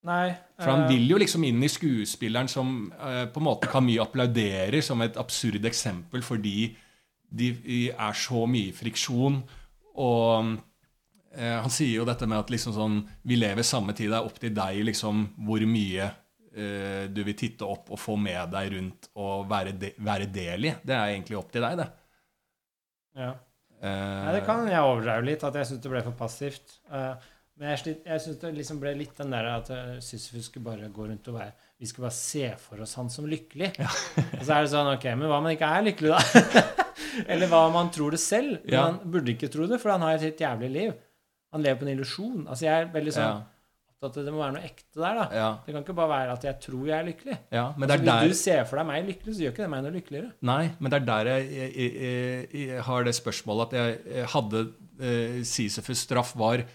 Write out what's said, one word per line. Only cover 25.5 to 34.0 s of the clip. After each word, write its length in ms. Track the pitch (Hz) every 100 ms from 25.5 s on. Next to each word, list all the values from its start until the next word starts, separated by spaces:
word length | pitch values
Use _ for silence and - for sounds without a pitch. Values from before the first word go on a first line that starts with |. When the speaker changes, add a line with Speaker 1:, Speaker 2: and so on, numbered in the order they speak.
Speaker 1:
jeg 120 | 139 131
synes 160 | 131
det 80 | 135
ble 100 | 127
for 140 | 120 120
passivt. 600 | 117 - 143 135 _ - _
Eh, 240 | 139 131 127 - _ _ _
men 140 | 147
jeg 60 | 147
slit-, 220 | 165 156 175
jeg 140 | 160
synes 160 | 160 143
det 120 | 170
liksom 260 | 151 143 156
ble 140 | 139
litt 220 | 143 143 -
den 120 | 143
der 160 | 123 113
at, 240 | 117 117
eh, 280 | 127 123 123
Sisyfus 460 | 123 113 - 120 117
skulle 160 | -
bare 240 | 117 110 107
gå 180 | 101 107
rundt 180 | 104 -
og 60 |
være, 180 | 117 104 - _ _
vi 80 | 117
skulle 200 | - 123
bare 60 |
se 400 | 113 - 151 127 -
for 240 | - 104
oss 140 | 110
han 160 | - 123
som 160 | 123 147
lykkelig. 460 | 160 - 135 190 -
Speaker 2:
Ja. 120 | 139 -